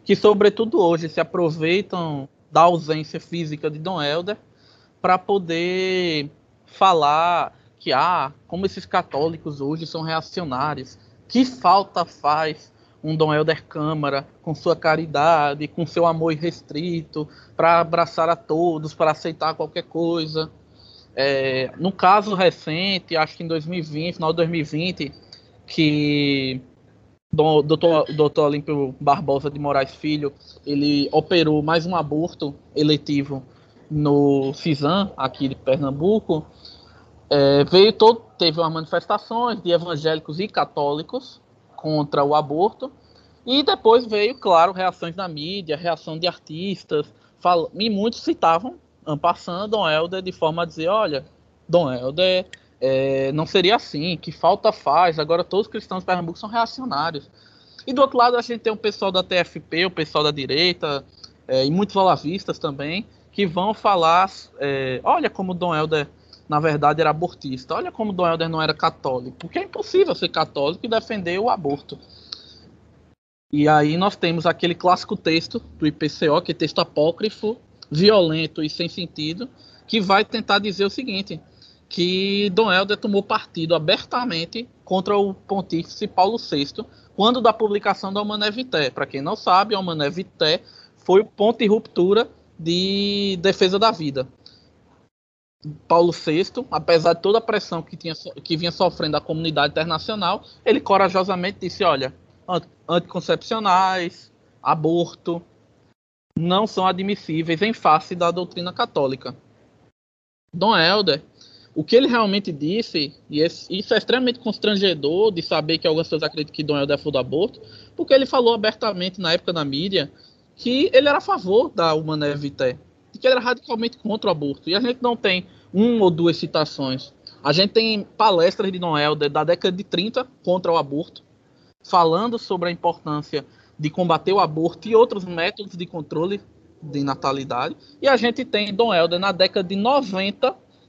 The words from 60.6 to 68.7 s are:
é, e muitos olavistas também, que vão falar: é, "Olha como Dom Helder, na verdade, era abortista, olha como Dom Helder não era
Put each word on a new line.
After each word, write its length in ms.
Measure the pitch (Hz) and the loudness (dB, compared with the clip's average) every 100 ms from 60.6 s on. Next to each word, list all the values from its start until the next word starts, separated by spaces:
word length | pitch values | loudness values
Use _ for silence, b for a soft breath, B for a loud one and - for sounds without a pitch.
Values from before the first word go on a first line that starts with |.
| 180 175 160 139 - B B B - | 0 0 -4 -6 -8 B B B -2
é, 200 | 131 139 | 0 2
e 40 | |
muitos 240 | 175 208 | 0 0
olavistas 640 | 196 185 151 147 190 - 160 | 2 4 4 0 -8 -6 -6
também, 480 | 160 139 143 180 - b b | -6 -6 -8 -8 -10 b b
que 140 | - 196 | -4 -2
vão 260 | 175 196 | 0 -2
falar: 580 | 214 214 190 165 175 190 - - - | 0 2 4 4 4 2 -2 -18 -6
é, 420 | 139 139 135 127 | -4 -2 -4 -2
"Olha 280 | 202 320 254 | 0 0 0
como 240 | - 185 | -4 -6
Dom 200 | 180 180 | -4 -2
Helder, 320 | 156 156 156 143 _ b b b | -2 0 -2 -4 _ b b b
na 120 | 147 | 0
verdade, 400 | 160 147 147 156 | 0 2 2 4
era 80 | 160 | 2
abortista, 640 | 151 170 - 139 127 - | 0 -4 -6 -10 -8 -6
olha 160 | 175 359 | -6 -6
como 220 | - 220 | -6 -4
Dom 140 | 185 175 | 0 0
Helder 220 | 165 165 | 0 -2
não 120 | 160 | -2
era 140 | 156 | -2